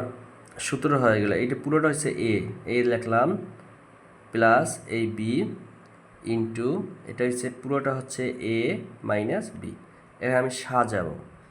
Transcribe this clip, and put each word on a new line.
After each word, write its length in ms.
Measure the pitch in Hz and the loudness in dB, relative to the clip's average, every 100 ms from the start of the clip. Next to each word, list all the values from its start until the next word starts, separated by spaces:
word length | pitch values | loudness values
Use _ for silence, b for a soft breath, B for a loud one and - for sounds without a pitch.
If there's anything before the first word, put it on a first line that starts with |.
| - - - - - - - | 4 -8 -18 -20 -20 -10 -6
সূত্র 240 | 135 151 139 | -2 2 4
হয়ে 160 | 123 107 | 6 6
গেল, 100 | 101 90 | 4 2
এইটা 140 | 123 131 | 0 -2
পুরোটা 220 | - 156 151 | 0 2 2
হচ্ছে 200 | 147 127 - 110 | 2 -2 0 2
a, 20 | 104 92 - - | 2 0 -8 -2
a 40 | 120 120 | 2 2
লিখলাম, 360 | 117 113 113 143 208 - - - - - - - - - | 2 2 2 4 0 -6 -14 -20 -20 -20 -20 -20 -20 -6
প্লাস 360 | 113 113 120 165 - - 117 | 4 6 6 4 -4 -6 -2
এই 80 | 110 101 | -2 -2
b 20 | 110 135 220 - - - - - - - 110 | -2 0 -2 -4 -14 -20 -20 -20 -20 -12 -4
into, 340 | 113 113 113 123 185 - - - | -2 -2 -2 -2 -2 -4 -10 -12
এটা 120 | 110 123 | -2 -2
হচ্ছে 200 | 123 127 - | 0 -6 -8
পুরোটা 320 | 131 139 139 131 | -2 -2 0 -2
হচ্ছে 240 | 123 - 127 - 107 113 | -4 -4 -4 -4 -2 0
a 20 | 127 202 - - 107 | 0 -2 -6 -10 -2
minus 360 | 104 110 185 - - | 0 0 -2 -4 -10
b। 20 | 92 - B B B - | -12 -14 B B B -6
এখানে 160 | 123 127 | 0 2
আমি 100 | 131 127 | 2 -2
সাজাবো, 520 | - 127 113 104 85 76 - - B | 0 2 2 0 -2 -6 -14 -20 B